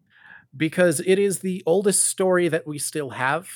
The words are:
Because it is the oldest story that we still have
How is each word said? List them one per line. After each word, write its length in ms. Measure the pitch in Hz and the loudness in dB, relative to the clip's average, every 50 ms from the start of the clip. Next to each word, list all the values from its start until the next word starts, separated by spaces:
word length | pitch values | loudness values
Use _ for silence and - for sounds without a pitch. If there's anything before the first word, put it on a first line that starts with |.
| _ _ _ _ - - - - _ _ - | _ _ _ _ -20 -20 -20 -20 _ _ -6
Because 460 | 131 156 160 - 180 180 175 151 170 | -4 -4 -2 2 2 4 4 2 0
it 180 | 170 185 190 196 | 2 2 2 2
is 200 | 202 202 180 - | 2 0 0 -2
the 220 | - 190 180 190 - | -4 -6 -6 -4 0
oldest 400 | 160 170 202 196 208 185 - - | 0 2 2 2 2 2 2 0
story 420 | - - - 190 185 180 180 175 | 0 0 0 0 2 2 2 2
that 180 | 165 151 165 - | 0 0 -2 -4
we 140 | 151 151 143 | -6 -10 -8
still 300 | 139 - - 156 143 127 | -8 -6 -6 -6 -6 -6
have 400 | 110 123 127 131 147 165 190 - - | -4 -2 -2 0 0 -2 -6 -10 -20